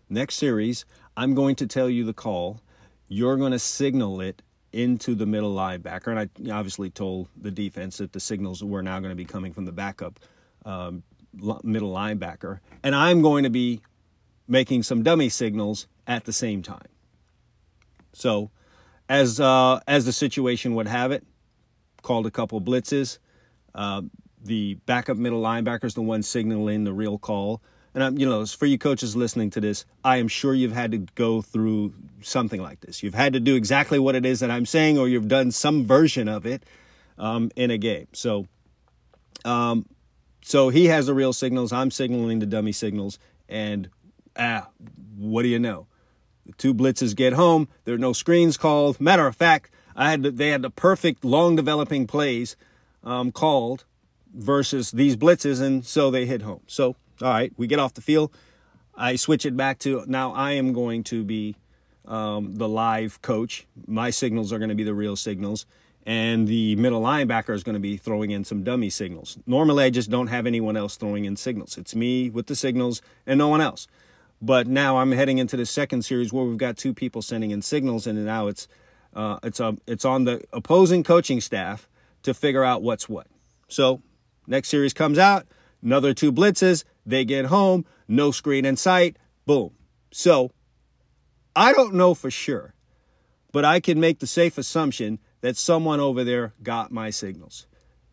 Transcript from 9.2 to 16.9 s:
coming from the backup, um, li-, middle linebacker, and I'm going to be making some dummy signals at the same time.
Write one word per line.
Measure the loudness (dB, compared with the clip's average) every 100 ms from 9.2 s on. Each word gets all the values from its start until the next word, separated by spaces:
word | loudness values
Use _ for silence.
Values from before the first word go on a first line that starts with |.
| -10
coming | -10 -10
from | -10 -12
the |
backup, | -8 -10 -10 -14 -16 _ _ _ _ -14
um, | -12 -10 -12 -16 _ _ -10
li-, | -8 -6
middle | -4 -2 -4
linebacker, | -6 -6 -6 -8 -12 -12 -14 _ -8
and | -2 2
I'm | 4 6
going | 6 4
to | 2
be | 0 -2 -4 _ _ _ _ _ _ 0
making | 2 2 0
some | 0 0
dummy | 2 2 2
signals | -2 -4 -2 -4 -6 -10 _ -8
at | -8 -6
the |
same | -6 -4 -6
time. | -8 -16 -20